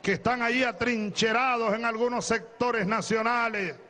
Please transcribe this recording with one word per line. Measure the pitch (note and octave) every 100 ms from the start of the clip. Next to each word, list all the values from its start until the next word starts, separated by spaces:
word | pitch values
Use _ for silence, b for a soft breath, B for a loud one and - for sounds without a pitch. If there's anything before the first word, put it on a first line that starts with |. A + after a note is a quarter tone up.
que | -
están | F#3 G#3+ B3
ahí | A#3 B3
atrincherados | B3+ - A#3 A#3 G#3 - A3 A3+ C4 A#3+ A3+
en | G#3+
algunos | A#3 A3 A#3+ A#3+ -
sectores | A3+ A3+ - B3 A#3 F#3+
nacionales. | A3 - A3 A3+ A#3+ A#3 G#3+ F3+ C3